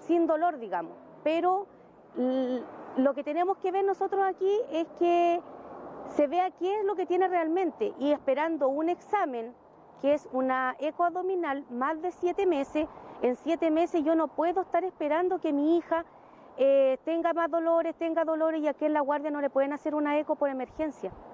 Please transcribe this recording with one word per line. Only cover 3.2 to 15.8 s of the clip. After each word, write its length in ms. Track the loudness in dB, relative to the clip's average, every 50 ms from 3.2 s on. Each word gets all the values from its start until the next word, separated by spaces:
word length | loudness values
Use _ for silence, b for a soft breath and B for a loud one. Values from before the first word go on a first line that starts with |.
| -4
tenemos 320 | -4 -2 0 0 0 0
que 160 | -2 -2 -2 0
ver 140 | 0 0
nosotros 360 | 0 0 0 -2 -2 0 0 0
aquí 300 | 0 0 0 0 0 0 0 -2 -2
es 160 | -2 -4 -4 -4 -2 0
que 420 | 2 4 4 4 4 4 2 0 -4 -8 -16 -18 -18 -16 -16 -16 -16 -16 -14 -14 -14 -4 0
se 120 | 2 2
vea 240 | 2 2 0 -2 -2
qué 300 | -2 -4 -4 -2 -2 0
es 40 | -2
lo 100 | -2 -2
que 120 | -2 -2
tiene 200 | 0 0 2 2
realmente, 680 | 2 2 0 0 0 0 0 0 -2 -2 -2 -4 -4 -4 -2
y 140 | 0 0 0
esperando 560 | 0 0 0 0 0 0 -2 0 0 0 0
un 220 | 0 0 0 0
examen, 640 | -2 -2 -4 -2 -2 0 0 -2 -4 -6 -8 -10 -12 -16 -20 -20 -20 -20 -20 -20 -12 -2 0
que 120 | 2 2
es 120 | 2 0 -4 -4
una 440 | -2 0 0 0 0 0 -2 -2 -4
eco 240 | -4 -4 -2 0 0
abdominal, 640 | 0 0 -2 -2 -2 -2 -2 -2 -2 -4 -6 -6 -8
más 300 | -6 -4 -2 -2 -2 -2
de 100 | -4 -6
siete 360 | -4 -2 -2 -2 0 0 2
meses. 420 | 2 2 2 0 -2 -2 -2 -4 -4 B B B B B B
En 160 | -2 -2 -2
siete 340 | -2 -2 -2 0 0 2 2
meses 320 | 2 2 2 2 0 0 2
yo 120 | 2 2
no 140 | 2 2 0
puedo 340 | 0 -2 0 0 0 0 -2
estar 200 | 0 0 -2 -2
esperando 580 | -2 -4 -4 -2 0 0 2 2 0 0 0
que 120 | 0 0 0
mi 240 | 2 2 4 2
hija, 300 | 2